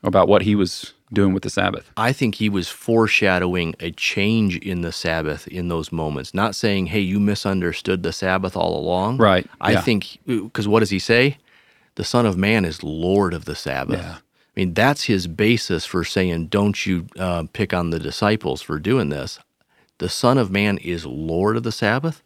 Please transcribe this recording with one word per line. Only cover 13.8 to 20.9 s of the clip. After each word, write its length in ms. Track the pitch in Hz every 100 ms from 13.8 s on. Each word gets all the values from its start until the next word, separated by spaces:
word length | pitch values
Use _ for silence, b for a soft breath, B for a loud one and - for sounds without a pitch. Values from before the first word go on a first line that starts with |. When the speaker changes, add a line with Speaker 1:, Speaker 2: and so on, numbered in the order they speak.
| 65 90
Speaker 1:
Yeah. 140 | 87 85 _ _ _ -
Speaker 2:
I 20 |
mean, 140 | 95
that's 300 | 85 127 147
his 240 | - 101 90
basis 580 | 80 107 120 - 85 -
for 180 | 92
saying, 440 | 82 101 92 85 82
"Don't 380 | 104 104 101 98
you, 220 | 90 87 -
uh, 240 | 92 87 78
pick 200 | - 101
on 160 | 90 85
the 80 | 82
disciples 640 | 78 - 104 107 85 65
for 180 | - 76
doing 300 | 85 131 78
this." 280 | 71 65 - _ _ _ _ _ -
The 100 | 90
Son 280 | - 123 131
of 120 | 101
Man 260 | 98 104 98
is 260 | -